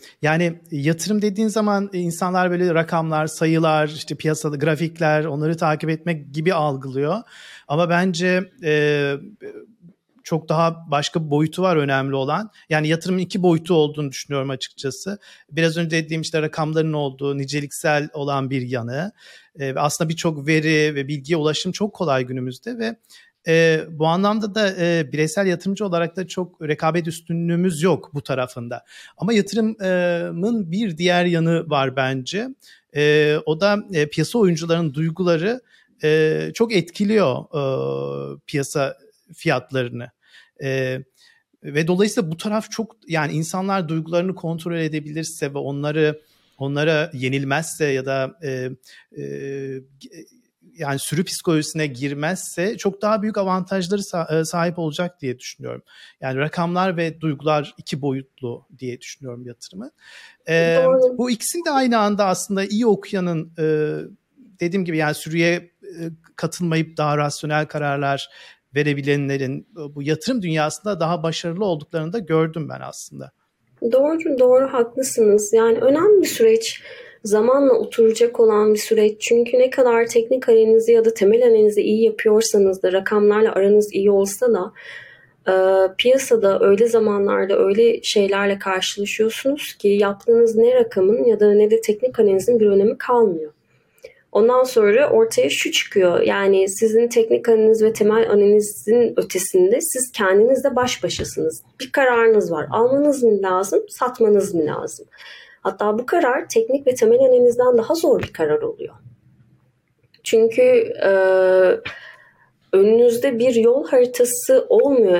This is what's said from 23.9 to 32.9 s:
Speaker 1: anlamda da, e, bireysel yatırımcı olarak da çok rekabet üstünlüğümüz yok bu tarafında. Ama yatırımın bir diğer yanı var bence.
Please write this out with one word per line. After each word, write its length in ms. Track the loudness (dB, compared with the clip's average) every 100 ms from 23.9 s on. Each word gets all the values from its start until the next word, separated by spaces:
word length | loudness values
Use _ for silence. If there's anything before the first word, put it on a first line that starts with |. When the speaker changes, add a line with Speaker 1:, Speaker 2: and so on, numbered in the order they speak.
| -4 0
Speaker 1:
anlamda 480 | 0 0 -2 -4 -2
da, 180 | -2 0
e, 320 | -2 -2 -2
bireysel 360 | -4 -4 0 -2
yatırımcı 380 | -2 -6 -6 -4
olarak 300 | -2 -4 -6
da 120 | -10
çok 340 | -8 -10 _
rekabet 460 | -6 -2 -2 -2 -4
üstünlüğümüz 760 | -10 -8 -4 -2 0 0 0
yok 300 | 0 0 -4
bu 80 | -12
tarafında. 640 | -6 -6 -6 -10 -14 -14 -16 -20 -20 _
Ama 160 | -2
yatırımın 1400 | 0 0 -2 -2 -2 -2 0 0 -2 -4 -4 -4 -4 -4
bir 260 | -4 -4 -2
diğer 280 | 0 2 2
yanı 440 | 0 0 0 0
var 260 | -2 0 -2
bence. 520 | -4 -4 -6 -8 -10 -14 _ _ _